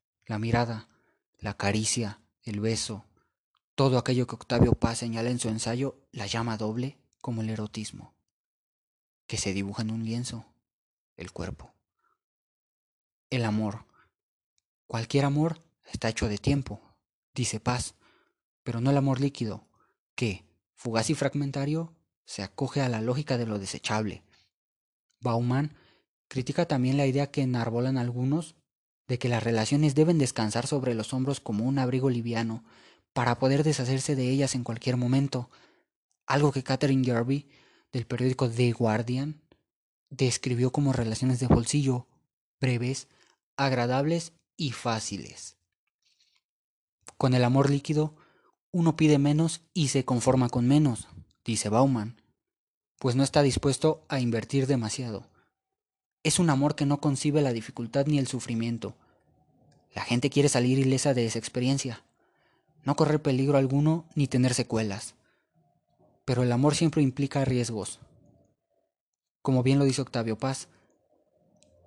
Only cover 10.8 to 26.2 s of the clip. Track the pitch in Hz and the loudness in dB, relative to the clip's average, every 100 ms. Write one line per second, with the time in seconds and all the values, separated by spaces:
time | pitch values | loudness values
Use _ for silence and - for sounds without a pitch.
10.8 | _ _ _ - 87 - 87 - - _ | _ _ _ -18 -16 -10 -10 -10 -18 _
11.8 | _ _ _ _ _ _ _ _ _ _ | _ _ _ _ _ _ _ _ _ _
12.8 | _ _ _ _ - 127 113 107 107 110 | _ _ _ _ -6 -2 0 -2 -2 -6
13.8 | - _ _ _ _ _ _ _ _ _ | -14 _ _ _ _ _ _ _ _ _
14.8 | - - 113 139 139 143 165 160 _ _ | -10 -8 0 2 2 2 0 -2 _ _
15.8 | - - 113 - 113 104 - 143 - 104 | -16 -6 -4 -2 -4 -2 0 0 -2 -12
16.8 | _ _ _ _ _ - 120 110 - 123 | _ _ _ _ _ -6 -6 -4 -4 -4
17.8 | - - _ _ _ _ _ _ - 117 | -4 -12 _ _ _ _ _ _ -8 -2
18.8 | 127 143 139 127 139 - 113 98 _ _ | 2 2 2 0 -2 -2 -6 -8 _ _
19.8 | _ _ _ - 117 95 _ _ _ _ | _ _ _ -4 -4 -4 _ _ _ _
20.8 | 120 113 110 151 139 147 139 139 139 156 | -4 -2 0 0 -2 -2 -4 -4 -4 -4
21.8 | 165 _ _ _ - - 95 - 147 143 | -6 _ _ _ -16 -12 -10 -6 -4 -2
22.8 | 131 110 113 127 143 123 113 104 95 - | -2 -2 -2 -2 -2 -2 -2 -6 -6 -8
23.8 | - 110 107 90 _ _ _ _ _ _ | -4 -2 -2 -6 _ _ _ _ _ _
24.8 | _ _ _ _ 123 117 123 131 147 - | _ _ _ _ -2 0 0 0 -2 -6
25.8 | _ _ _ _ | _ _ _ _